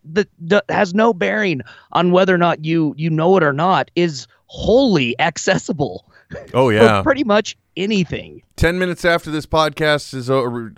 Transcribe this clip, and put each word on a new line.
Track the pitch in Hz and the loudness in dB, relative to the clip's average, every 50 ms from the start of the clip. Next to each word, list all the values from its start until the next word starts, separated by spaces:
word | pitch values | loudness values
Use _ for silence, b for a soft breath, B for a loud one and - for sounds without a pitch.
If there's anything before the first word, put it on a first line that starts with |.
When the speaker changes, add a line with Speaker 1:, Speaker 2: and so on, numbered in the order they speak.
| _ | _
Speaker 1:
that, | 151 160 208 202 - _ _ | -6 -4 -4 -4 -4 _ _
that | 165 165 196 208 - - | -4 0 0 0 0 -2
has | - 175 208 180 175 | -2 -2 -2 0 0
no | 208 220 233 220 | 0 2 2 0
bearing | 170 202 196 196 214 214 190 160 127 110 B B B B B - | 0 -2 -4 -2 -2 -2 -2 -2 -4 -6 B B B B B -2
on | - 175 180 | 0 2 4
whether | 175 175 196 185 185 | 4 4 4 4 2
or | 175 | 2
not | 175 170 151 - 156 | 2 2 0 -2 -2
you, | 156 165 165 156 147 - 135 | -2 0 0 0 -2 -2 -4
you | 160 165 | -4 -2
know | 160 156 160 175 190 190 | -2 0 2 4 4 4
it | 160 | 4
or | 147 135 | 2 0
not | 139 165 185 185 147 127 - _ | 0 0 0 2 0 0 -2 _
is | 170 175 170 147 127 - - _ _ _ _ | -2 -2 -2 -4 -8 -14 -18 _ _ _ _
wholly | - - - 165 214 262 277 254 190 151 127 117 120 - | -14 -6 0 2 4 4 4 4 2 2 0 0 -2 -2
accessible. | 151 170 - - - 202 185 - - - 208 135 147 104 90 - - B B B B B B B B - - | -2 -2 -2 -4 -2 -2 -2 -2 -2 -6 -6 -4 -4 -6 -6 -12 -16 B B B B B B B B -4 0
Speaker 2:
Oh, | 120 135 127 | 2 2 4
Speaker 1:
For | 104 | 6
Speaker 2:
yeah. | 107 113 113 107 98 95 | 6 6 6 4 2 2
Speaker 1:
pretty | - 269 262 294 | 0 0 0 0
much | 110 104 110 - - - - _ _ _ - | 2 2 0 0 -2 -10 -16 _ _ _ -8
anything. | 185 208 220 196 170 - 135 104 82 80 76 - _ _ _ | -4 -2 0 0 0 -2 -4 -10 -12 -14 -20 -20 _ _ _
Speaker 2:
Ten | - - 165 175 185 | -2 0 0 0 0
minutes | 185 180 170 - - | -2 -4 -4 -2 0
after | 175 170 170 - 160 | 0 0 0 -2 -4
this | 151 156 131 | -6 -8 -6
podcast | - - 160 156 151 139 - 160 151 151 143 - - - | -2 0 0 0 0 -2 -2 0 0 0 0 -4 -8 -12
is | 131 120 123 | -10 -4 0
over, | 135 135 123 123 120 120 117 110 104 | 0 0 0 -2 -6 -8 -10 -10 -12